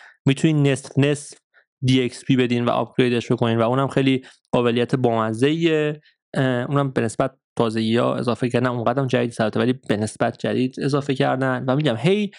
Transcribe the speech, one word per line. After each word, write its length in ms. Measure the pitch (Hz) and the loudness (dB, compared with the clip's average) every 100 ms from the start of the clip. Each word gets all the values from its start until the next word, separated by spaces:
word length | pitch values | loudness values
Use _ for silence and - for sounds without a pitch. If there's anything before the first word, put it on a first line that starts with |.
| - _ - | -20 _ -2
می‌تونین 420 | 135 160 151 143 | 2 2 4 2
نصف 240 | 135 - - | 0 -2 0
نصف 400 | 143 143 - - _ _ _ - | 0 0 -6 -20 _ _ _ -6
دی 220 | 127 131 | 2 2
اکس 220 | 123 - - | 2 -2 0
پی 100 | 131 | 2
بدین 300 | 123 120 120 | 2 2 0
و 40 | |
آپگریدش 600 | 113 117 - 123 120 - | 0 -2 0 0 0 -2
بکنین 260 | 123 117 113 | 0 0 2
و 40 | |
اونم 260 | 113 131 135 | 2 0 0
خیلی 340 | - 135 127 - _ _ | 0 0 0 -4 _ _
قابلیت 440 | 131 120 120 120 131 | 0 0 0 0 0
بامزه‌ایه. 1080 | 123 113 110 110 139 160 165 156 151 151 _ _ _ - | 0 0 -2 0 0 2 0 0 -2 -6 _ _ _ -2
اه، 320 | 131 123 127 | 0 0 -2
اونم 220 | 143 139 | 0 0
به 100 | 127 | 0
نسبت 300 | 113 - 135 _ _ - | -2 -2 -4 _ _ -2
تازگی‌ها 580 | 117 113 110 117 127 127 | 0 0 0 2 0 -2
اضافه 340 | 123 113 123 | -2 -2 0
کردن، 180 | 120 127 | 0 0
اونقدرم 400 | 123 113 127 131 | 0 -2 0 0
جدید 280 | 123 120 113 | 0 -2 -2
البته، 200 | 107 110 | -2 0
ولی 140 | 117 | 0
به 240 | 127 - 104 | -2 -2 -2
نسبت 400 | 107 - 117 - | -2 -2 -4 -2
جدید 380 | 113 107 127 - | -4 -2 -2 -4
اضافه 360 | 139 143 143 131 | -2 -2 -2 -2
کردن 500 | 135 131 131 127 131 | 0 0 -2 -2 -2
و 80 | 135 | 0
می‌گم 200 | 151 113 | 0 0
هی 340 | 147 208 202 | 0 0 -2